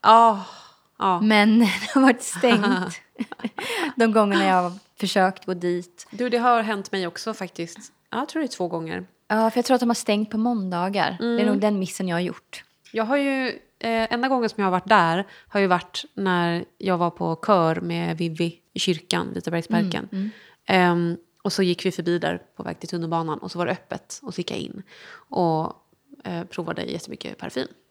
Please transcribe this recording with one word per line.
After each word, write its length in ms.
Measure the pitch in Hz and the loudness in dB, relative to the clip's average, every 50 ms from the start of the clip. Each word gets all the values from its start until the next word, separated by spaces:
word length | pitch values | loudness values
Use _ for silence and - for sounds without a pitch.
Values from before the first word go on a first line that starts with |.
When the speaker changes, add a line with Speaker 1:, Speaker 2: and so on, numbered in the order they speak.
| - | 8
Speaker 1:
Ja. 420 | - 220 226 233 226 214 196 190 - - - - - _ _ _ _ _ _ | 8 8 8 8 6 4 0 -6 -12 -18 -20 -20 -20 _ _ _ _ _ _
Ja. 220 | - 196 185 170 | 0 0 0 2
Speaker 2:
Men 380 | 208 214 214 208 208 220 214 233 | 2 4 6 6 6 6 6 6
<laughs> 0 | |
det 100 | 233 196 185 - 208 - - | 4 4 2 -4 -8 0 2
har 80 | 277 | 6
varit 220 | 262 262 254 262 - | 6 6 4 4 -2
stängt 760 | - - 175 254 247 233 214 208 202 196 185 180 175 170 - _ _ _ - 233 - - - | -10 -4 0 4 4 4 4 4 2 0 0 -2 -6 -10 -14 _ _ _ -14 -12 -12 -12 -12
Speaker 1:
<laughs> 540 | - 233 _ - 392 - 466 415 349 294 - | -12 -12 _ -10 -10 -6 -6 -4 -6 -6 0
Speaker 2:
de 160 | - 226 226 | 2 2 4
gångerna 340 | 208 220 214 202 196 196 196 | 6 4 4 4 4 2 4
jag 180 | 190 185 180 180 | 4 4 2 2
har 100 | 175 180 196 _ _ _ _ | 0 -6 -10 _ _ _ _
försökt 460 | - 185 - 202 185 185 190 - - | -6 -2 2 2 2 2 0 -4 -8
gå 80 | - 185 | -8 -6
dit. 540 | 180 175 175 175 175 175 - _ - - _ | -4 -2 -2 -2 -4 -6 -10 _ -20 -20 _
Speaker 1:
Du, 180 | - 202 247 247 | -8 -6 -4 -2
det 80 | 240 | 0
har 240 | 240 233 247 240 233 | 2 4 4 4 4
hänt 300 | 214 220 220 196 196 - | 2 -2 -4 -6 -6 -6
mig 160 | - 190 185 | -4 -4 -4
också 260 | 170 175 - - 226 214 | -4 -6 -8 -10 -10 -8
faktiskt. 440 | - 196 175 _ - 170 165 - - - - _ _ _ _ | -8 -10 -12 _ -10 -10 -10 -10 -18 -20 -20 _ _ _ _
Ja, 80 | - | -6
jag 120 | 233 277 - | -6 -6 -4
tror 100 | - 320 | -4 -4
det 40 | 302 | -4
är 120 | 240 - | -4 -4
två 100 | - 180 | -6 -6
gånger. 400 | 170 175 165 165 160 170 - 185 _ _ _ _ | -4 -4 -6 -6 -6 -8 -8 -10 _ _ _ _
Speaker 2:
Ja, 220 | _ 214 220 220 226 | _ 0 2 2 2
för 60 | 220 | 2
jag 80 | 247 240 | 0 2
tror 100 | - 262 | 2 2
att 60 | 240 | 2
de 80 | 247 233 | 4 0
har 40 | 233 | 0
stängt 340 | - - - 208 208 214 214 | -2 0 0 0 0 0 -2
på 60 | - | -2
måndagar. 760 | 214 220 247 240 220 190 185 180 170 175 190 202 196 160 147 175 175 | -2 -2 0 -2 -2 -4 -4 -2 -2 -2 -2 0 0 0 0 0 -2
Det 60 | 220 | -2
är 60 | 240 233 | -2 0
Speaker 1:
Mm. 120 | 233 - | 2 2
Speaker 2:
nog 120 | 214 208 202 | 2 2 2
den 200 | 202 214 208 196 | 2 2 0 0
missen 280 | 190 175 - - 190 | -2 -4 -4 -6 -4
jag 80 | 185 170 | -2 -2
har 60 | 170 | -2
gjort. 420 | 180 175 - - _ _ - - - _ _ _ _ - | -2 -4 -6 -10 _ _ -20 -20 -20 _ _ _ _ -10
Speaker 1:
Jag 120 | - 220 220 | -6 -4 -2
har 140 | 220 277 | 0 0
ju, 300 | 285 277 277 269 269 262 247 - - _ _ _ _ | 0 0 0 0 -2 -2 -4 -6 -8 _ _ _ _
eh, 340 | - 233 226 226 220 - - | -4 -2 0 0 0 -2 -2
enda 140 | 233 247 | -2 0
gången 220 | 262 269 254 233 214 | 0 0 0 0 -2
som 60 | 220 - | -2 0
jag 40 | 202 | 0
har 60 | 190 | 0
varit 180 | 180 180 - 190 | 0 0 2 4
där 380 | 214 202 170 165 165 185 196 - - - _ | 4 4 6 4 2 0 -2 -4 -12 -20 _
har 120 | _ - 202 | _ 0 0
ju 80 | 196 | 2
varit 380 | 185 180 175 - - - - - - _ | 4 2 0 0 -6 -12 -12 -12 -10 _
när 520 | - 196 190 180 175 170 170 170 175 175 _ _ | -4 0 0 2 2 2 0 0 -2 -6 _ _
jag 200 | _ - 190 180 | _ -2 -2 0
var 120 | 170 175 170 | 0 0 -2
på 280 | 165 - 175 165 165 165 - | -2 -2 -2 -2 -2 -2 2
kör 300 | - 208 180 165 160 160 175 | 2 4 4 4 2 2 0
med 360 | 175 170 170 170 170 170 165 | -4 -4 -4 -4 -4 -4 -4
Vivi 420 | 160 175 165 160 165 175 170 165 _ _ _ _ | -4 -4 -6 -2 -2 -4 -4 -4 _ _ _ _
i 60 | - | -4
kyrkan, 540 | - - 175 160 - _ - 170 - - - | -2 0 -2 -2 -2 _ -2 -2 -2 -4 -8
Vitabergsparken. 760 | 180 - 165 170 170 165 - 220 220 208 185 165 - - - | -8 -6 -4 -4 -4 -2 0 0 0 0 0 -2 -6 -6 -6
Speaker 2:
Mm, 100 | - 190 | -6 -6
mm. 80 | 196 214 - - - - _ _ _ | -6 -6 -8 -12 -20 -20 _ _ _
Speaker 1:
Ehm, 520 | - 190 185 180 175 170 175 170 170 170 - _ _ _ _ _ | 2 4 4 6 4 4 2 0 -2 -2 -6 _ _ _ _ _
och 100 | 202 - | -4 0
så 100 | - 190 | 0 2
gick 220 | 180 175 175 - | 0 0 0 -2
vi 60 | 190 | -4
förbi 280 | 180 - 165 175 175 175 | -4 -2 -2 -2 0 0
där 220 | 170 160 175 180 - _ _ | 0 -2 -4 -4 -8 _ _
på 60 | - - | -12 -10
väg 160 | - 165 - | -10 -10 -10
till 100 | - - | -10 -8
tunnelbanan 500 | - 175 165 160 170 165 165 160 151 - | -6 -6 -4 -2 -4 -4 -2 -4 -6 -8
och 120 | - 175 | -8 -10
så 60 | - | -6
var 80 | 175 175 | -4 -2
det 60 | 139 | -2
öppet 480 | 180 - - _ 175 - _ _ - - 285 | -4 -6 -6 _ -12 -12 _ _ -18 -16 -14
och 100 | 254 - | -12 -10
så 60 | - | -8
gick 120 | 175 - | -8 -8
jag 80 | - - | -8 -8
in 240 | - - - - 190 _ - - - - - - _ _ | -10 -10 -12 -16 -18 _ -20 -20 -20 -20 -20 -20 _ _
och, 440 | - - 180 165 160 156 160 - - _ _ _ _ _ _ _ 277 _ - | -2 0 0 2 0 0 -4 -6 -8 _ _ _ _ _ _ _ -20 _ -12
eh, 200 | 190 175 170 170 | -10 -10 -10 -10
provade 400 | 185 - - 165 170 165 170 - | -10 -10 -10 -8 -8 -8 -8 -8
jättemycket 540 | - - 165 - - - - - - - | -8 -8 -10 -10 -12 -16 -14 -14 -16 -14
parfym. 300 | - - - - 127 - - - _ _ _ | -12 -14 -10 -8 -8 -10 -10 -12 _ _ _